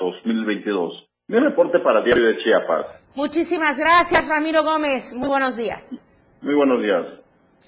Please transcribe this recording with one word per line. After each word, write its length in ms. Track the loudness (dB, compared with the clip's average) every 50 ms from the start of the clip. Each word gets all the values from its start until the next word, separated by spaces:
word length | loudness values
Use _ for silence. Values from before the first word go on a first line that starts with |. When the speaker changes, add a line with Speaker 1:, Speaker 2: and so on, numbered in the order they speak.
Speaker 1:
dos 140 | -6 -6 -6 -6 -6
mil 180 | -4 -4 -2 -2
veintidós. 600 | -4 -4 -4 -4 -4 -4 -2 -4 -4 -8 -12 -18 _ _ _ _ -2
Mi 100 | 0 0
reporte 400 | 0 2 2 2 0 2 2 2
para 220 | 2 4 2 4 4
Diario 260 | 4 2 4 4 2
de 100 | 0 0
Chiapas. 640 | 0 2 2 2 2 0 -2 -2 -2 -6 -12 -20 _ _ _
Speaker 2:
Muchísimas 640 | -6 -6 -2 -2 -2 -2 -2 -2 -2 0 -2 -2 0
gracias, 480 | 2 4 4 4 4 4 2 0 0
Ramiro 380 | 0 -2 -2 0 0 0 0 2
Gómez. 500 | 2 0 0 0 -2 -2 -2 -4 -8 -8
Muy 140 | -6 -4 -2
buenos 260 | 0 0 0 -2 -2
días. 640 | -4 -6 -6 -6 -8 -12 -14 -16 -16 -16 _ _ _ _ _ _ _
Speaker 1:
Muy 140 | -6 -2 2
buenos 260 | 2 4 4 2 2
días. 240 | 2 0 0 0 -2 -4 -10 -18 _ _ _ _ _ _ _ _ _